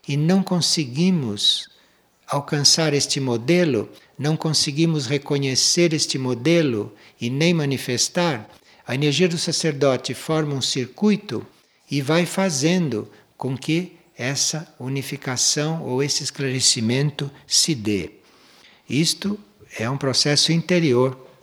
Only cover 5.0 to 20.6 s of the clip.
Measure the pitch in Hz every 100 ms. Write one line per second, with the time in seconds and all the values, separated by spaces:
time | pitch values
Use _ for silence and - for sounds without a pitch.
5 | 123 143 - 143 139 127 - - 170 151
6 | - 135 127 120 139 170 151 110 113 -
7 | - - 120 135 170 165 143 127 - 120
8 | - 175 175 117 110 - _ - - 127
9 | 147 139 180 165 - - 160 139 143 127
10 | 131 120 - 156 151 139 - 139 120 -
11 | 208 202 - 110 - _ _ _ - 143
12 | 131 165 170 - 190 139 156 185 160 107
13 | - - _ - 127 131 - 165 180 -
14 | _ - 123 139 - 151 170 - 127 135
15 | 127 139 139 123 - 147 151 165 131 127
16 | 143 - 139 - 139 127 - 123 110 127
17 | 147 - 139 - - - - 135 104 101
18 | 80 - _ _ _ - - _ - 120
19 | 165 - 196 208 - _ - - 113 139
20 | 135 123 147 147 - 165